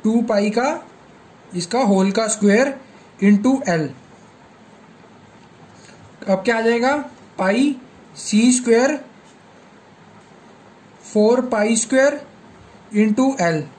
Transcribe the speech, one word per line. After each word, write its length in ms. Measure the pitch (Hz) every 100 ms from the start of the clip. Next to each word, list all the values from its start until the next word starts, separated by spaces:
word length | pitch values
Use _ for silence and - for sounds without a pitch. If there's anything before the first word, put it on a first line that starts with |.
टू 160 | 214 233
पाई 280 | 226 208 208
का 180 | 233 269 320 - - - - - - - 180
इसका 240 | 165 240
होल 280 | 254 196 190
का 160 | 196 220
square 460 | - 202 208 277 277 - - - -
into 300 | 196 208 233 269 196
L। 160 | 170 143 - - - - - - - - - - - - - - - - - - - - - - - -
अब 140 | 190
क्या 120 | 190 226
आ 20 |
जाएगा, 360 | 226 233 247 294 285 - - -
पाई 360 | 190 226 285 269 - - - -
सी 340 | - 208 247
square 460 | 247 240 226 269 302 - - - - - - - - - - - - - - - - - - - -
four 360 | - 214 214 247 247
pi 280 | 220 214 226
square 440 | - 262 277 285 - - - - - - - 208
into 320 | 220 208 262 269
L। 200 | 170 160 143